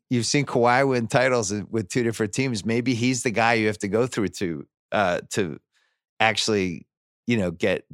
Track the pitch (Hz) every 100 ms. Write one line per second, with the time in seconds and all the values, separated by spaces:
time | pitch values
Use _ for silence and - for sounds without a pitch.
0 | - 123 110 147 135 127 117 123 139 127
1 | 113 131 131 123 98 104 92 113 95 127
2 | 117 110 107 - 135 110 98 117 120 113
3 | 123 127 131 104 113 117 107 101 101 107
4 | 127 - 92 - 92 76 - _ - 107
5 | 95 87 - - 90 - _ _ _ _
6 | _ - 110 104 - 104 92 80 - _
7 | _ _ - 120 90 80 104 85 -